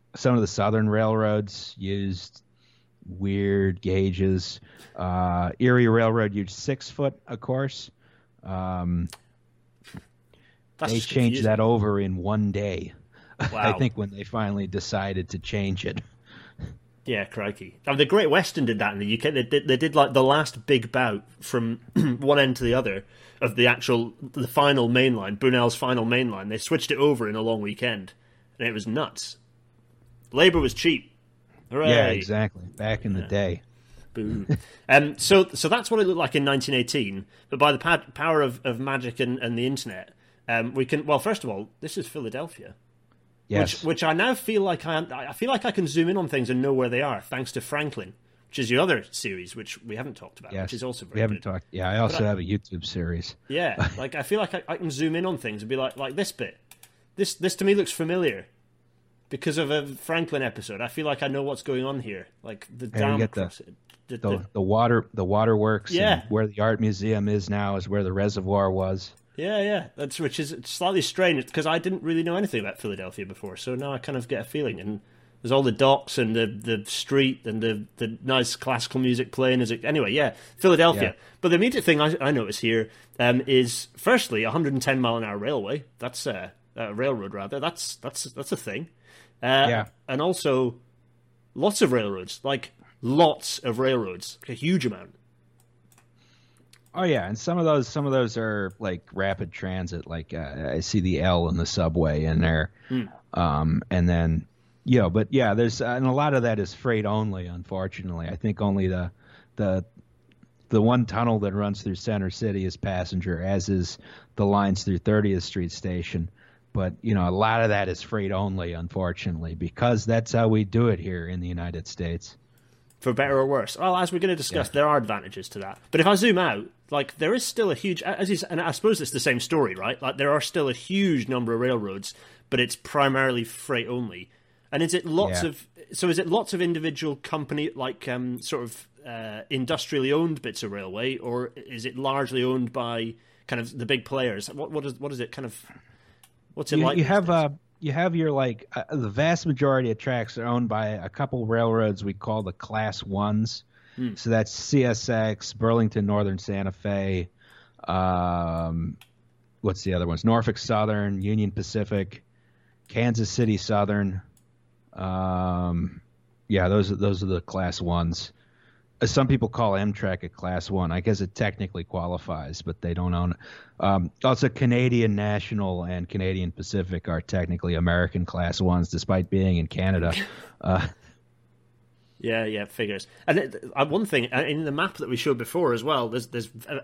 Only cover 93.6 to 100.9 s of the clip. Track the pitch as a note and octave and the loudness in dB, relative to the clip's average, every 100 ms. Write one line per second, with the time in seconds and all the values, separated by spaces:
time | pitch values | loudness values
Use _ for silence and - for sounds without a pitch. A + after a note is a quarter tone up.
93.6 | B2+ A2+ C3 B2+ G2+ F2+ - - - A#2+ | -4 0 2 2 -2 -8 -14 -14 -14 -6
94.6 | D3+ F3+ B2 F#2+ F2+ - _ _ _ _ | 0 0 0 -4 -12 -20 _ _ _ _
95.6 | _ _ _ _ _ _ _ _ _ _ | _ _ _ _ _ _ _ _ _ _
96.6 | _ - _ E3 F#3 C3 F#2 A2 - F3 | _ -20 _ -2 2 2 0 -4 -2 2
97.6 | E3 D3 A#2+ D3+ C#3+ C3 A#2+ A#2 A2 G#2 | 4 4 2 -2 0 2 2 0 -2 -2
98.6 | F#2+ F#2 G#2 F2+ - F#2 F#2+ F#2+ F#2+ - | -4 -4 -6 -6 -6 -2 0 -2 -6 -8
99.6 | F#2 F#2 F2+ F2 - E2 D#2 D#2+ C#2+ C2+ | -6 -4 -4 -8 -8 -10 -8 -8 -8 -6
100.6 | D2 D2 F2+ | -4 -4 0